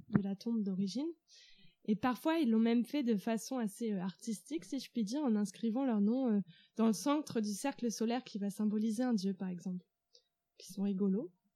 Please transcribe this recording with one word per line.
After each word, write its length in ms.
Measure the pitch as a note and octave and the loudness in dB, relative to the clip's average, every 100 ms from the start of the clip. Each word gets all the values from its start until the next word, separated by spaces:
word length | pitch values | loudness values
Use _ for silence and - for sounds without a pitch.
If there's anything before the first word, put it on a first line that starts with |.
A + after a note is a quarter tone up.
| - | 0
de 120 | G#3 | 2
la 140 | G3 G3 | 2 -4
tombe 260 | A#3 A3+ | -2 0
d'origine. 460 | G3 F#3 G3 G#3 D#4+ D#4+ _ - - - - _ - | 0 0 -2 -2 -4 -6 _ -20 -20 -20 -20 _ -2
Et 100 | G#3+ | 0
parfois, 420 | B3+ A#3 D#4+ E4 | 0 0 2 2
ils 100 | B3 | 4
l'ont 120 | A3 | 4
même 240 | A3+ A#3+ | 6 4
fait 180 | A3+ D4 | 2 0
de 140 | A#3+ G#3 | 0 0
façon 420 | A#3 A3+ - C4 | 0 -2 -2 -4
assez, 340 | A3 - A#3 | -4 -2 -4
euh, 80 | G3 | -2
artistique, 640 | F#3 - - G3+ - D#4+ | -4 -6 -8 -8 -6 -8
si 140 | C#4 C4+ | -6 -8
je 100 | - | -4
puis 120 | A#3+ | -4
dire, 180 | G3+ C#4 | -2 0
en 100 | C#4 | 2
inscrivant 500 | G#3+ G3+ - A3+ A3 | 2 0 -2 -2 0
leur 160 | C#4 G#3+ | 0 2
nom, 280 | G3+ B3 B3+ | 2 2 2
euh, 120 | G#3 - - - - | 2 0 -12 -12 0
dans 100 | A3+ | 2
le 60 | |
centre 480 | G#3+ C#4+ D4 D4 A#3 | 2 2 0 0 -4
du 120 | G#3 | -2
cercle 380 | G3 C#4 C#4 A#3+ | -2 -4 -2 -4
solaire 320 | - A3+ A#3+ | -2 -2 -2
qui 160 | A#3+ G#3 | -4 -6
va 120 | G3+ | -4
symboliser 520 | F#3+ G#3+ G#3+ A3+ G#3+ | 0 0 2 0 0
un 120 | B3+ | 0
dieu, 200 | A3 G3 | 2 0
par 140 | F#3+ F#3 | -2 -6
exemple. 360 | F3+ F#3+ F3+ - _ _ - _ _ _ - | -6 -8 -8 -10 _ _ -20 _ _ _ -20
Qui 140 | - | -14
sont 120 | - | -4
rigolos. 480 | G3+ F#3+ G3+ F#3+ F4 - _ | -2 2 2 2 -2 -12 _